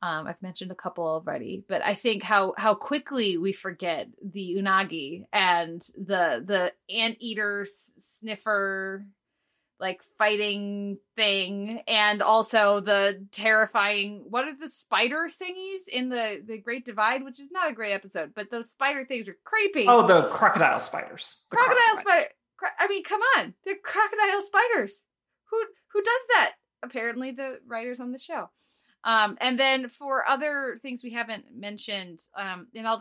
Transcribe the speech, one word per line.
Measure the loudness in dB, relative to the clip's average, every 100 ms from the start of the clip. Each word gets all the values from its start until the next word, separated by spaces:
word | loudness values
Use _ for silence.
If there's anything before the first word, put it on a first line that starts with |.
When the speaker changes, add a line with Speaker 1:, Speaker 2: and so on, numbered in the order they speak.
Speaker 1:
um, | -4 -4 -6
I've | -10
mentioned | -12 -10 -12
a | -10
couple | -8 -4
already, | -2 -2 -4 -6 -8 -10 -4
but | -2
I | 0
think | 0 0 -2
how, | 2 4 2 2
how | 2
quickly | 2 0 -4 -2 -2 0 0
we | -2
forget | -4 -8 -6 -4 -4 -6 -14
the | -14 -10 -4 -2
Unagi | 2 2 2 -4 -8 -10 -2
and | 2 4 4 0 -8 -14 -12
the, | -2 0 2 0
the | 0 0 0 -4 -8
anteater | -2 -2 -4 -8 -4 -4 -4
s-, | -8 -12 -16 -14
sniffer, | -14 -12 -10 -6 -2 0 0 -2 -6 -8 -14 _ _ _ _ _ _ _
like, | -6 -6 _ 0
fighting | 2 2 0 -4 -6 -6 -8 -10 _ 0
thing, | 2 2 -2 -6 -8 -8 0
and | 2 4 4
also | 4 4 4 4 6 4
the | 4 4 4 0 -8
terrifying, | -2 4 4 4 2 2 0 -4 -8 -6
what | -4 -4
are | -8
the | -14
spider | -14 -2 2 2 0 -4
thingies | -8 -12 -10 -10 -12 -8
in | -6 -4
the, | -2 -4 -6 -10
the | -12
Great | -8 -10
Divide, | -8 -2 0 0
which | -6 -14
is | -10
not | -4 -4
a |
great | -2 -4
episode, | -6 -6 -8 -8 -10
but | -10
those | -10 -10
spider | -2 -2 -2
things | -6 -8 -8
are | -14
creepy. | -4 0 2 4 8
Speaker 2:
Oh, | 8 10
the | 8 6
crocodile | 4 2 6 4 2
spiders. | -2 -8 -10 -12 -14 -16 _
The | 2
croc | 4
Speaker 1:
Crocodile | 6 6 4
Speaker 2:
spiders. | 2 2
Speaker 1:
spider. | 2 -6 _ _
Cro-, | -6 -2
I | 0
mean, | -2
come | -2 0 4 2
on, | 0 -8
they're | -8 -8
crocodile | -2 0 2 2 2 0
spiders. | 2 2 4 2 0 -8 -20 _ _ _ _
Who, | -4 -4 _ _
who | -2
does | 0 0 4
that? | 4 4 -2 _ _
Apparently, | -10 -6 -6 -6 -8
the | -8 -10 -10 -10
writers | -8 -8 -8
on | -10
the | -12
show. | -10 -10 -10 _ _ _ _ _
Um, | 0 4 2 0
and | 0 2
then | 4 2 -2
for | -10 -4 0 2
other | 0 0 -4 -6 -8
things | -10 -12
we | -8
haven't | -8 -6 -8 -12 -14
mentioned, | -12 -10 -6 -6 -8 -14 -16 -10
um, | -10 -10 -12
and | -8 -4
I'll, | -2